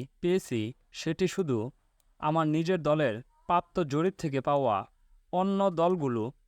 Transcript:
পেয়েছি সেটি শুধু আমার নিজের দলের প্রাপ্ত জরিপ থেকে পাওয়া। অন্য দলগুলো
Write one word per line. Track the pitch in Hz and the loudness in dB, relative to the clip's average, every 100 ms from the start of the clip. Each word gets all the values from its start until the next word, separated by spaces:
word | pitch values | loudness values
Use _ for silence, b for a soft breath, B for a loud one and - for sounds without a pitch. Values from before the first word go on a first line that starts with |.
| 131 _ | -6 _
পেয়েছি | 175 185 - 120 107 - _ | 0 0 0 -4 -4 -8 _
সেটি | - 160 165 185 | -10 -6 0 0
শুধু | - 165 117 117 - _ _ _ - | 0 0 0 -2 -10 _ _ _ -6
আমার | 156 160 156 | -2 2 2
নিজের | 156 165 185 | 2 0 0
দলের | 147 156 139 107 - _ - | 2 2 2 -2 -8 _ -2
প্রাপ্ত | 175 - - 156 | 0 0 -4 -2
জরিপ | 143 180 - | 0 0 -2
থেকে | 160 135 | -4 -2
পাওয়া। | 135 143 127 98 110 _ _ - - | 0 2 2 0 -2 _ _ -20 -6
অন্য | 180 190 196 196 | -2 0 2 0
দলগুলো | 175 175 185 139 117 113 - | 2 2 2 0 -2 -4 -8